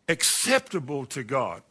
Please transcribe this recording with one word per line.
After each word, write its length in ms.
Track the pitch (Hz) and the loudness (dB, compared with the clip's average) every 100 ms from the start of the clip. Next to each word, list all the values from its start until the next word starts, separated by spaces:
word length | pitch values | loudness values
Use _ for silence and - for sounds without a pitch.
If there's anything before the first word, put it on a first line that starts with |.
| - | -4
Acceptable 1000 | 165 - - - 262 262 185 131 143 | 0 2 2 4 2 2 -6 -4 -6
to 180 | 127 139 | -6 -8
God. 380 | 113 135 110 87 - | -2 0 0 -4 0